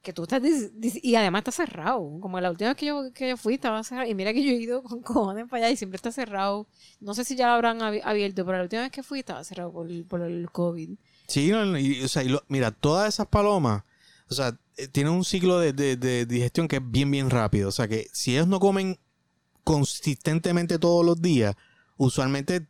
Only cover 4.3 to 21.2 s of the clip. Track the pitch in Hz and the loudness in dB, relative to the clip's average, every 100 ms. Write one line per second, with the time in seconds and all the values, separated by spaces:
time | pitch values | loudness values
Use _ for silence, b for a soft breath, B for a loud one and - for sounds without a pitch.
4.3 | 233 277 247 226 247 254 233 233 240 202 | 0 2 0 -2 -6 -6 -12 -2 0 0
5.3 | 202 240 247 226 262 196 190 233 233 240 | -4 -6 -2 0 0 -4 -8 -8 -8 -6
6.3 | 196 196 202 214 b b b 202 208 247 | -2 -2 -4 -8 b b b -10 -6 -6
7.3 | 254 247 240 233 226 220 208 - 214 202 | 0 2 4 2 0 -2 -4 -2 -2 -2
8.3 | 196 180 185 180 220 254 - 262 277 - | -2 -4 -2 -4 -4 -6 -10 -10 -10 -8
9.3 | 151 156 185 175 170 170 175 170 175 170 | -12 -12 -12 -10 -10 -10 -10 -8 -6 -6
10.3 | 170 170 - 175 170 160 196 b b b | -6 -8 -4 -4 -4 -10 -14 b b b
11.3 | - 151 220 202 170 135 135 131 - 131 | 0 2 2 2 2 0 0 -2 -2 0
12.3 | 135 _ 135 120 104 139 165 214 - 208 | -2 _ 0 0 0 2 2 2 -2 0
13.3 | 214 208 202 135 104 - b b b b | 2 4 4 2 0 -4 b b b b
14.3 | 123 131 117 _ - 135 143 143 175 180 | -4 -2 -4 _ -14 -4 0 2 2 0
15.3 | 190 180 180 165 135 139 127 127 123 120 | 2 4 4 2 2 0 2 0 0 0
16.3 | 120 123 - 165 139 127 120 139 139 131 | 0 0 0 0 -2 0 2 2 2 2
17.3 | 123 107 104 98 95 113 110 - - - | 2 4 2 0 0 0 -2 -4 -4 0
18.3 | 127 170 190 196 196 190 180 _ _ _ | 2 4 4 4 4 0 -4 _ _ _
19.3 | _ _ _ - 151 139 - - 135 - | _ _ _ 0 2 2 0 -4 -2 0
20.3 | 160 180 175 170 170 170 170 170 170 | 0 2 0 0 2 4 6 6 4